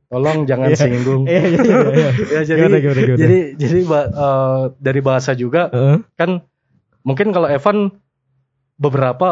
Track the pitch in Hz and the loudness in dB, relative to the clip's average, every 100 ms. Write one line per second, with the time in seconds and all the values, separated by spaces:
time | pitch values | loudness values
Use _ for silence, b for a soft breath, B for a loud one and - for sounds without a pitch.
0 | _ 123 147 156 139 127 131 156 143 123 | _ -4 -2 -2 -2 -2 0 2 0 0
1 | 123 135 135 175 180 170 240 208 220 147 | -2 -2 0 0 0 2 2 2 2 2
2 | 147 131 202 151 151 156 180 156 143 131 | 0 -2 -2 -4 0 2 2 2 2 0
3 | 123 127 160 185 151 147 143 175 175 151 | 2 2 4 2 0 -4 -2 0 0 0
4 | 135 143 143 135 131 131 131 - 135 135 | -2 -2 -2 0 0 -2 -4 -4 -2 0
5 | 135 131 131 127 120 160 170 123 139 160 | 0 0 -2 -4 -2 -2 0 0 2 2
6 | - - 170 180 - _ _ _ _ _ | -2 -4 -4 -4 -8 _ _ _ _ _
7 | 131 135 208 180 151 143 208 208 202 - | -6 -2 0 0 0 0 0 0 -2 -6
8 | _ _ _ _ _ _ _ _ 147 131 | _ _ _ _ _ _ _ _ -2 0
9 | 127 127 185 | -2 0 0